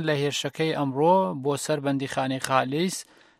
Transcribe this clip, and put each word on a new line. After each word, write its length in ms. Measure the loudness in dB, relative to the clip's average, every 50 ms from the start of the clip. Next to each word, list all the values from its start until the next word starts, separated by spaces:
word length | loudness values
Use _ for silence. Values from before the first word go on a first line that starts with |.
| 2
لە 80 | 0 0 2
هێرشەکەی 560 | 0 0 -2 -2 -4 -4 -2 -2 -2 0 0 0
ئەمڕۆ 380 | -2 -2 0 2 4 6 6 6 4 0 -2 -2
بۆ 100 | -2 -2 -2 -2 -2
سەر 140 | -2 -2 0 0
بەندیخانەی 600 | 0 0 0 -2 -2 -2 -2 -2 -2 -2 -4 -2
خالیس 500 | 0 2 2 2 0 0 0 0 -2 -2 -6 -12 _ -20 _ _ _ _